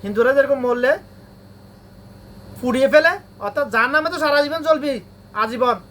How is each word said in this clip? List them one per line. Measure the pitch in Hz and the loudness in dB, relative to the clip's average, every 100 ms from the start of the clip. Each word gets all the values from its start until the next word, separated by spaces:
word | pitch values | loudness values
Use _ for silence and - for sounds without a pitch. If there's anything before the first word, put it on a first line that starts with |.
হিন্দুরা | 196 208 240 277 | -4 0 2 4
যেরকম | 269 277 247 | 2 0 0
মরলে | 247 247 311 - - - - - - - - - - - - - - - - | 0 0 -2 -4 -20 -20 -20 -20 -20 -20 -20 -20 -20 -20 -20 -20 -20 -20 -8
পুড়িয়ে | 247 247 269 | -4 0 4
ফেলে, | 302 330 381 - - 202 | 4 4 -2 -10 -12 -8
অর্থাৎ | 302 277 220 | -6 -2 0
জাহান্নামে | 247 294 320 | 0 0 -2
তো | 349 | -2
সারা | 302 285 294 | 0 0 0
জীবন | 320 311 | -2 0
জ্বলবি, | 311 285 247 - - - 208 | 0 0 -6 -10 -20 -14 -6
আজীবন। | 220 233 247 208 - | -4 0 0 -2 -6